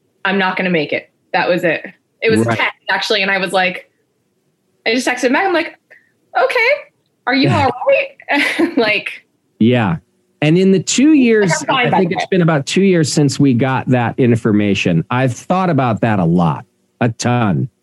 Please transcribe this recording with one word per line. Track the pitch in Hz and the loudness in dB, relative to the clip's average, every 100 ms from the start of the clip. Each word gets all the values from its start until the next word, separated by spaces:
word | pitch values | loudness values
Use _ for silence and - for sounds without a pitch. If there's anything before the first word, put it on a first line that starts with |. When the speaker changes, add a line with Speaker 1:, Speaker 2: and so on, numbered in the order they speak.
| _ _ 190 | _ _ -4
Speaker 1:
I'm | 196 | -2
not | 185 185 | -2 -2
gonna | 185 | -2
make | 170 143 | -2 -2
it. | - - _ - | -6 -8 _ -6
That | 180 - | -4 0
was | 175 | 0
it. | 170 135 190 - _ - | 0 -4 -8 -20 _ -4
It | 226 | 0
was | 214 233 | 0 0
Speaker 2:
Right. | 220 | -2
Speaker 1:
a | |
text, | 220 - - | -4 -6 -6
actually. | 190 - 208 | -4 -2 -2
And | 190 | 0
I | 190 | -2
was | 185 | -2
like, | 190 180 175 - _ _ _ _ _ _ _ _ _ 214 | 0 -2 -4 -18 _ _ _ _ _ _ _ _ _ -4
I | |
just | 247 254 | -2 -2
texted | 247 247 | -2 -2
him | |
back. | 294 392 | 0 0
I'm | |
like, | 330 330 - _ - _ _ _ 659 | -2 -4 -12 _ -20 _ _ _ -2
"Okay, | 523 494 466 571 - _ _ _ - | 0 2 0 0 -6 _ _ _ -4
are | 269 | 0
you | 285 | 2
Speaker 2:
<laughs> | |
Speaker 1:
all | 320 269 - 539 | 2 0 -2 0
right?" | 539 554 - - 285 - - 330 | 0 -2 -12 -6 -2 -2 -2 -2
<laughs> | - | 0
Like, | 214 202 - - _ _ _ - | 0 -2 -6 -16 _ _ _ 0
Speaker 2:
Yeah. | 113 123 98 82 _ _ _ - | 2 2 0 -4 _ _ _ -4
And | 151 175 | 0 4
in | 190 | 4
the | 190 | 2
two | - - 302 | 0 0 4
years, | 302 233 220 190 220 | 4 4 2 2 -2
Speaker 1:
I'm | - | -2
fine, | 254 240 | -2 0
Speaker 2:
I | |
Speaker 1:
by | 190 | 0
Speaker 2:
think | 175 | 0
Speaker 1:
the | 185 | -2
Speaker 2:
it's | |
Speaker 1:
way. | - | -2
Speaker 2:
been | 180 | 0
about | 165 151 - | 2 0 0
two | 185 | 2
years | 196 175 151 | 2 2 2
since | - 143 - | 2 0 2
we | 139 | 2
got | 120 131 131 - | 2 0 -2 0
that | 123 113 - | 0 0 0
information. | 120 113 117 104 104 95 95 82 - | 2 2 2 2 2 0 0 0 -2
I've | 123 131 | -2 -2
thought | 117 - 185 190 | -4 -4 -2 0
about | 139 123 101 | 0 0 0
that | 117 101 | 0 0
a | 82 | 2
lot, | 87 85 65 - _ _ - | 2 0 -2 -10 _ _ -4
a | 123 | -4
ton. | - 120 120 107 85 127 _ | -2 -2 0 0 -2 -4 _